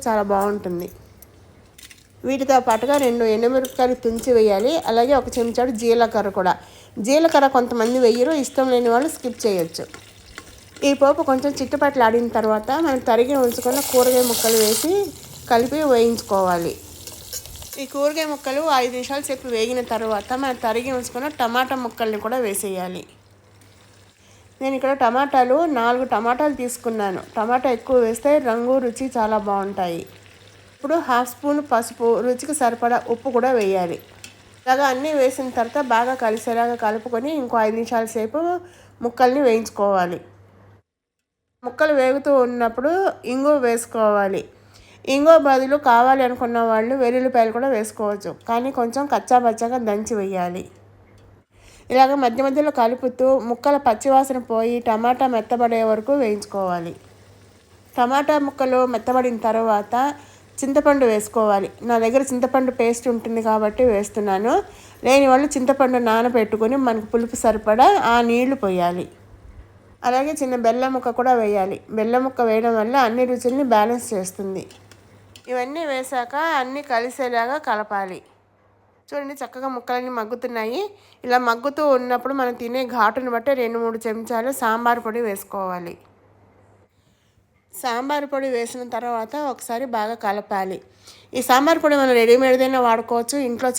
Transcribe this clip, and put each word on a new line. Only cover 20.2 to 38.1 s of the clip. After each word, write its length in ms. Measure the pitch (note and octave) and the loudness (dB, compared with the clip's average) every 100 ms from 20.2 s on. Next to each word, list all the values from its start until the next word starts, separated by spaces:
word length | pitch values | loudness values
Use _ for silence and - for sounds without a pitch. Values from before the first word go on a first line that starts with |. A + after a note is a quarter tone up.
| - B3+ | -4 -6
మనం 140 | C#4 B3 | -4 -4
తరిగి 260 | A#3 A3 B3+ B3+ | -4 -4 -4 -6
ఉంచుకున్న 320 | A#3+ A#3+ D4 D4+ | -8 -8 -8 -4
టమాటా 360 | A#3 A#3+ C4 C4+ | -2 -2 -2 -4
ముక్కల్ని 360 | A#3+ - A3+ G#3+ | -8 -6 -4 -4
కూడా 140 | G#3+ B3+ A3+ | -4 -4 -4
వేసేయాలి. 560 | G3+ G3+ F#3 F3+ F3+ - - _ _ _ _ _ _ _ _ _ _ _ - _ _ | -4 -6 -6 -8 -10 -16 -20 _ _ _ _ _ _ _ _ _ _ _ -20 _ _
నేను 140 | C4+ C4+ | -6 -2
ఇక్కడ 140 | C4+ C4+ | -2 0
టమాటాలు, 560 | A#3+ B3 C#4 C4 B3 C#4 E4+ C4 | 0 2 2 2 4 2 2 0
నాలుగు 260 | A#3 B3 B3+ | 0 0 0
టమాటాలు 420 | G#3+ A#3 B3 D4+ B3+ | -2 0 0 0 -2
తీసుకున్నాను. 600 | B3 - A#3+ A3+ G3+ F#3 - - | -6 -6 -6 -4 -4 -4 -6 -6
టమాటా 340 | A3 B3 C4 A#3 | 0 0 0 -2
ఎక్కువ 200 | - C4 A3+ | 2 2 2
వేస్తే 260 | A3+ C#4+ D4+ C4 | 0 2 2 2
రంగు, 280 | A3+ A#3+ C4 B3 | -2 0 0 0
రుచి 220 | A3+ C4 B3 | -4 -6 -2
చాలా 200 | G#3+ G#3+ G3+ | 0 0 0
బాగుంటాయి. 520 | G3 G3 G3 F3+ E3+ - - - - - - - _ | -2 -2 -4 -4 -4 -10 -18 -20 -20 -20 -20 -20 _
ఇప్పుడు 220 | C#4 E4 D4 | -2 -2 0
హాఫ్ 220 | A#3+ B3 | 0 0
స్పూన్ 280 | - D4 D4 D4 | -4 -4 -2 0
పసుపు, 380 | A3+ A3+ - A#3 A3+ A#3+ | -2 -2 -2 0 2 0
రుచికి 280 | B3 C#4+ C#4+ | -4 -6 -2
సరిపడా 380 | A#3+ A#3 A#3+ B3 - A#3 | -2 0 -2 -2 -2 -4
ఉప్పు 140 | C4+ A#3+ | -2 0
కూడా 160 | B3 B3+ | 2 2
వేయాలి. 400 | G3 F#3+ F3 - - - - - - - | 0 0 -2 -6 -12 -20 -20 -20 -20 -8
ఇలాగా 240 | B3+ C4 C#4 | 0 2 2
అన్నీ 180 | B3+ D4+ D4 | 0 -2 2
వేసిన 300 | B3+ C4 C4 B3 | 2 0 -4 -4
తర్వాత 240 | A3+ D4 C4 | -2 -2 0
బాగా 220 | A#3 B3 C4 | 0 0 0
కలిసేలాగా 540 | A3+ A3 B3 A3+ A#3 A#3+ A3 | -2 -2 -2 -2 -2 -2 -4
కలుపుకొని 460 | A3 A#3+ A3+ C#4 D#4 | -4 -4 -4 -4 -4
ఇంకో 160 | B3 A#3+ G#3+ | -2 0 0
ఐదు 100 | A3+ | 0
నిమిషాల 280 | A3+ A#3+ A3 | -2 -4 -4